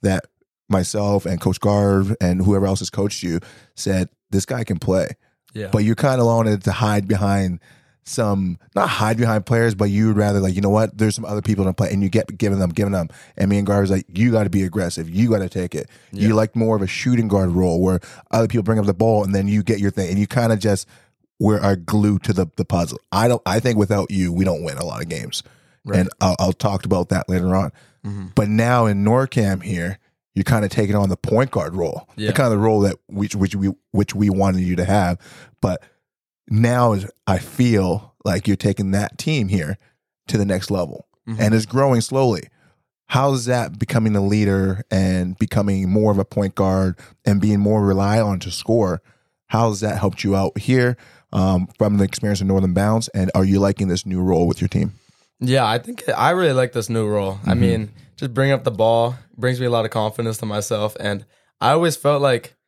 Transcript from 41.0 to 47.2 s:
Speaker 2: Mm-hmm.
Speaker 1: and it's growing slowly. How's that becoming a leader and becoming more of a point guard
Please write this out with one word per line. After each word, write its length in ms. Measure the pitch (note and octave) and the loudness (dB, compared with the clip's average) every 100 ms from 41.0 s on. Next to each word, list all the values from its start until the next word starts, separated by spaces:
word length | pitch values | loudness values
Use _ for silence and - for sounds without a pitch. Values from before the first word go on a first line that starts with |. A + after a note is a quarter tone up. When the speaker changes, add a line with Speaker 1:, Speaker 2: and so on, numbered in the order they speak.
| - _ - | -18 _ -12
Speaker 2:
Mm-hmm. 140 | A2 | -2
Speaker 1:
and 120 | G#2+ | 2
it's 120 | A2+ G#2+ | 2 0
growing 340 | B2 C#3 B2 | 0 2 2
slowly. 400 | A2+ C3 C3 A2 - _ _ _ _ _ _ | 0 0 0 0 -6 _ _ _ _ _ _
How's 380 | C3+ C#3 C3+ A#2 | 0 2 0 0
that 320 | B2 G#2+ F#2+ | -2 -2 -6
becoming 380 | A2 B2 A2 G#2 | -2 0 2 2
a 60 | G2 | 2
leader 580 | G#2 G#2 G2 F#2+ F#2 - | 2 2 2 0 -2 -2
and 480 | G2 F#2 F#2 F2+ F#2+ | 0 2 0 -2 -2
becoming 520 | G2+ - G2+ G2 F#2 | -2 0 0 0 0
more 220 | G2+ G#2+ | 2 2
of 60 | G2+ | 2
a 80 | - | 0
point 300 | - G2 - | -2 -4 0
guard 400 | F#2+ F#2+ F#2+ F2 - _ | 0 2 0 -2 -12 _